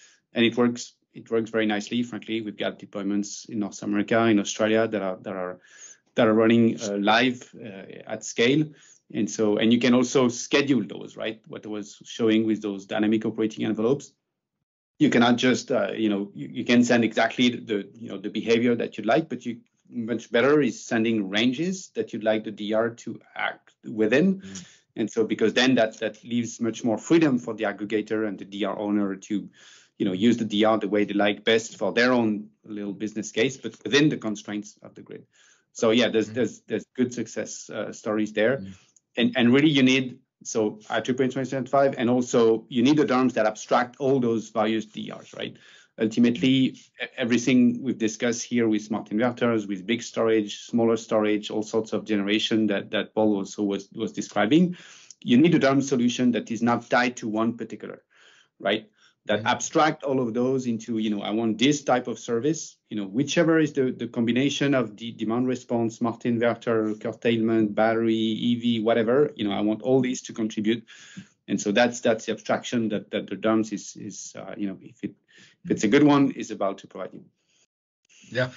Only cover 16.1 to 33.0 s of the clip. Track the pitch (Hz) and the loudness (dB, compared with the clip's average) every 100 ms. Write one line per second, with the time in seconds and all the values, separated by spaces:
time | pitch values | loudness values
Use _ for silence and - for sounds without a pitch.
16.1 | 101 101 - 143 131 - 120 120 120 110 | 0 -4 -10 -12 -8 2 4 6 4 2
17.1 | 123 113 - 123 120 113 101 98 120 113 | 2 0 2 0 0 -4 -4 -6 -14 -14
18.1 | 98 101 104 107 117 123 117 110 - 104 | -12 -8 -6 2 2 2 0 -2 -6 0
19.1 | 143 160 123 120 113 _ _ _ 123 113 | 0 0 -8 -10 -12 _ _ _ -10 -6
20.1 | 113 - 117 135 151 127 - - 117 113 | -6 -2 2 4 4 2 -2 -4 0 0
21.1 | 113 95 101 123 127 180 190 - 117 107 | 0 -2 0 0 0 -4 -6 -10 -8 -6
22.1 | 117 107 107 110 101 104 107 117 117 - | -4 -2 -2 -4 -8 -4 -2 -2 -4 -14
23.1 | - _ - 104 - _ _ - 113 110 | -14 _ -8 -8 -8 _ _ -10 0 2
24.1 | 151 190 190 - - - _ _ - 107 | 4 4 0 -6 -16 -18 _ _ -6 -4
25.1 | 117 107 113 110 120 127 123 110 - 107 | -2 -2 2 2 4 4 4 2 -2 -8
26.1 | - 123 120 113 - 113 113 120 107 - | -8 -6 -4 -4 -4 -6 -2 -2 -2 2
27.1 | 165 156 123 - 104 101 98 104 107 104 | 4 4 0 -2 -4 -4 -4 -4 -4 -2
28.1 | 110 107 92 95 98 98 - 104 104 101 | -2 -4 -6 -10 -6 -4 -4 0 0 0
29.1 | 95 - 101 87 _ - - _ - 104 | -6 -6 -6 -6 _ -20 -20 _ -4 -2
30.1 | 92 117 120 110 104 107 110 101 104 101 | 2 2 2 0 2 2 2 0 0 0
31.1 | 101 104 104 - 113 113 98 101 120 123 | 0 0 0 2 0 0 -6 -2 2 4
32.1 | 127 113 101 - _ 107 104 101 95 | 4 2 -2 -6 _ -16 -10 -10 -8